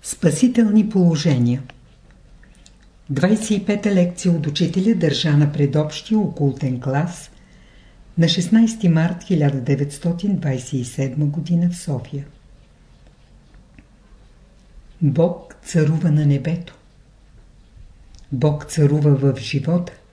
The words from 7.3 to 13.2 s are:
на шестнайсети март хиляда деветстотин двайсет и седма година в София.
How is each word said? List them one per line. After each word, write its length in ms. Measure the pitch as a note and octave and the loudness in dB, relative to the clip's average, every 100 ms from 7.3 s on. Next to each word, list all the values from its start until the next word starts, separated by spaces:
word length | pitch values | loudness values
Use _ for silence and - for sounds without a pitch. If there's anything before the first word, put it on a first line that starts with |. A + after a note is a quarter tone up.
| - - - - - - - - - | -20 -20 -20 -20 -20 -20 -20 -12 0
на 100 | E3 | 2
шестнайсети 640 | - F3 A3 A3+ - F3+ | 2 2 4 4 2 2
март 340 | D#3+ E3 F3 | 2 2 -2
хиляда 380 | - F3 C#3+ C#3 | -2 2 2 0
деветстотин 760 | B2 C#3 C#3+ - F3 F3 G3+ F#3+ | -2 -2 -2 -4 -4 -4 -2 -2
двайсет 360 | C#3+ B2+ - | -2 -4 -4
и 120 | C3+ B2 | -6 -6
седма 400 | - C3+ B2 D3 | -6 -6 -2 -2
година 440 | D3 - E3+ F3 | -2 -2 0 0
в 80 | F3 | -2
София. 480 | - C#3+ - C#3+ C#3 - _ - _ _ _ - - _ | -6 -8 -6 -12 -12 -18 _ -20 _ _ _ -20 -20 _